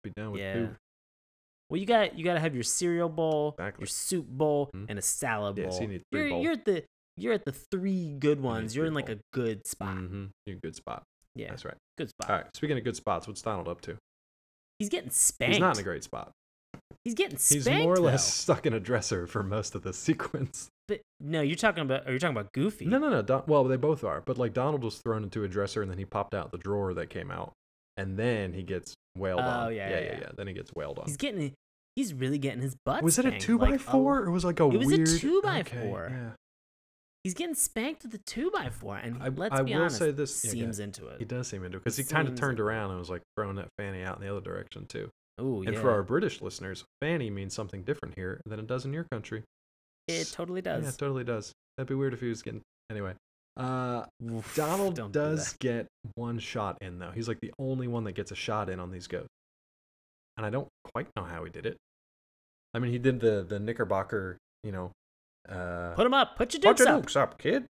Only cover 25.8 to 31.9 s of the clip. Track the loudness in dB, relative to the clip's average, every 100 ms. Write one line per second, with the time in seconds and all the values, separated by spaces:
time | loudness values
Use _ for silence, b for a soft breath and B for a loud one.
25.8 | -2 -4 -2 -2 -2 -2 -4 -6 -2 0
26.8 | 0 -2 -4 -6 -6 -6 -8 _ _ _
27.8 | _ -6 -4 0 0 2 -2 -4 -4 -6
28.8 | -6 -20 _ -4 0 2 0 0 -2 -2
29.8 | -2 -2 -2 -6 -10 -8 -8 -8 -10 -8
30.8 | -6 -6 -6 -4 -4 -2 -6 -8 _ _
31.8 | _